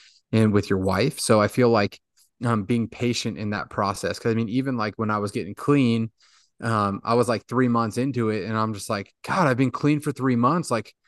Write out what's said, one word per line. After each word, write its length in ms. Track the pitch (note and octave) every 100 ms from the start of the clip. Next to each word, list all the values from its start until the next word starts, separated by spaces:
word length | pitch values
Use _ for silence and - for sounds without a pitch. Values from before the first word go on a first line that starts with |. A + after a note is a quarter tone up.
| - _ _
and 180 | A2 A2
with 160 | G2+ G2
your 100 | F#2+
wife. 380 | F#2+ F#2+ C3 -
So 220 | - A2
I 60 | G#2
feel 220 | - A#2+
like 300 | A2+ G2+ - _ _ _ _
um, 200 | A#2+ A2+
being 240 | G2 A#2+ A2+
patient 500 | - B2 A#2 A#2 E2
in 140 | G#2
that 180 | G#2 -
process. 500 | - G2+ G2+ F#2 G#2
'Cause, 120 | A#2+
I 40 | A2+
mean, 140 | A2+
even, 280 | B2 C3+ B2
like, 180 | G#2+ G2
when 140 | A2
I 80 | G#2+
was 120 | G2+
getting 240 | A#2 F2+ G#2
clean, 560 | - C#3+ B2 A2+ A2+ - _ _ _ _
um, 400 | A#2 A2 G2+ G2
I 100 | - A#2+
was, 120 | A#2+
like, 180 | A2 -
three 200 | A#2+ B2+
months 300 | A#2 A2+ A2
into 320 | C3+ B2+ A2
it, 160 | G#2+ F#2
and 120 | A2
I'm 160 | A2
just 160 | G#2 -
like, 240 | G#2 G2 _
"God, 240 | - F#3+ D#3
I've 100 | A#2+
been 140 | C3
clean 280 | - D3 D3
for 120 | D3
three 240 | C3+ C3 A#2+
months. 340 | A#2+ E3+ D#3+
Like, 220 | A#2 - _